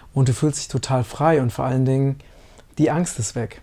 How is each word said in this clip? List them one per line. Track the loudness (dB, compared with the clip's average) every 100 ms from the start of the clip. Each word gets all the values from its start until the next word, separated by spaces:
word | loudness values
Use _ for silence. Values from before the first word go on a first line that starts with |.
| -8
und | 0 2
du |
fühlst | 2 0 -2
dich | -4
total | -6 -2 -2
frei | -2 0 2 4
und | 2
vor | -2 -2
allen | 0 2
Dingen, | 2 0 -2 -10 -20 -20 -20 -12 0
die | 0
Angst | 2 -2 -4
ist | -6 -4
weg. | -6 -8